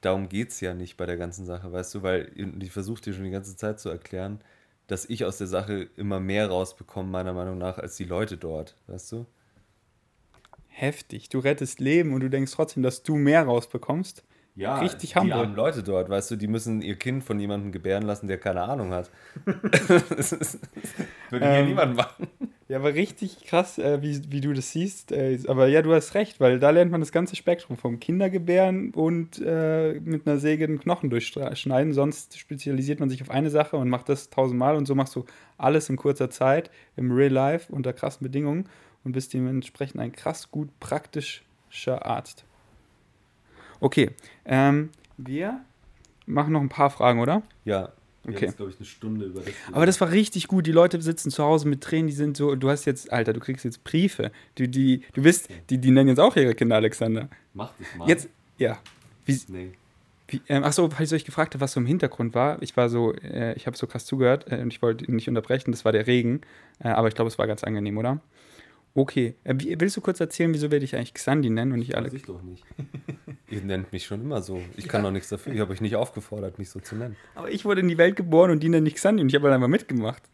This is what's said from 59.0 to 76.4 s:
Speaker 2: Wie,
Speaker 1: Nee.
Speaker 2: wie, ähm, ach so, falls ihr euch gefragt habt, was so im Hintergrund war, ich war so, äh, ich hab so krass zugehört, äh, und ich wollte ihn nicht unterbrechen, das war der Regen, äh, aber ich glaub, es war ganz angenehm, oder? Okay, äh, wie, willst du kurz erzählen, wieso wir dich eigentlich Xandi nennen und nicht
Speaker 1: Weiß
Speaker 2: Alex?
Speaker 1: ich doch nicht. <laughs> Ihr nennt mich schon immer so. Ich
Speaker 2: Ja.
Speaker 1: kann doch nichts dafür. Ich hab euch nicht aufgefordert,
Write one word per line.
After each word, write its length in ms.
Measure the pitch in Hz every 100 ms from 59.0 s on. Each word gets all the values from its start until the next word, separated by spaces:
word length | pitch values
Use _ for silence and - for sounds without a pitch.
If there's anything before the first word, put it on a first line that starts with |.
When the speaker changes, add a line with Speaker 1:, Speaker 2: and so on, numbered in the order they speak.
| - _ -
Speaker 2:
Wie, 140 | 135 -
Speaker 1:
Nee. 240 | 92 92 92 _ _ _ _ -
Speaker 2:
wie, 120 | 131 -
ähm, 140 | 143
ach 80 | 143
so, 160 | 147 170
falls 220 | 147 156
ihr 40 | 160
euch 80 |
gefragt 300 | - - 156
habt, 60 | 135
was 120 | 139
so 80 | -
im 60 | 120
Hintergrund 480 | 175 135 - 117
war, 260 | 117 135 147
ich 140 | 143 -
war 120 | 120
so, 240 | 117 113
äh, 380 | - - 123 117
ich 120 | - -
hab 100 | 120
so 100 | -
krass 200 | 120 -
zugehört, 440 | 135 123 139 -
äh, 100 | 127
und 100 | 120
ich 100 | -
wollte 220 | 120 117
ihn 100 | - 117
nicht 120 | -
unterbrechen, 420 | 117 - 131 -
das 140 | 117
war 80 | 110
der 140 | 110 113
Regen, 340 | 123 117 139 - - - _
äh, 80 | 120
aber 200 | 113 113
ich 60 |
glaub, 140 | - 113
es 100 | -
war 80 | 110
ganz 160 | 107
angenehm, 360 | - 107 104 104
oder? 220 | 120 143 _ _ _ - - _ _
Okay, 400 | - 135 - 117 -
äh, 100 | - 131
wie, 200 | 156 170
willst 180 | 185 196
du 40 |
kurz 180 | 190 180
erzählen, 320 | 165 - 170
wieso 160 | 156 147
wir 100 | 147
dich 160 | 135 -
eigentlich 160 | 127
Xandi 360 | - - 147 131
nennen 220 | 113 131
und 80 | 123
nicht 100 | 120
Speaker 1:
Weiß 60 | -
Speaker 2:
Alex? 160 | 120
Speaker 1:
ich 80 | 131
doch 180 | - 90
nicht. 220 | 90 90 -
<laughs> 800 | - 139 135 - 143 - 139 _
Ihr 120 | 104
nennt 320 | 95 95 95
mich 120 | 95 -
schon 160 | 101
immer 200 | 131 131
so. 180 | 90 95 87 -
Ich 100 | 165
Speaker 2:
Ja. 40 |
Speaker 1:
kann 120 | 107
doch 80 | 101
nichts 160 | 95 -
dafür. 240 | 101 -
Ich 80 | 117
hab 100 | 101
euch 100 | 95
nicht 140 | 107
aufgefordert, 640 | 107 120 - - 107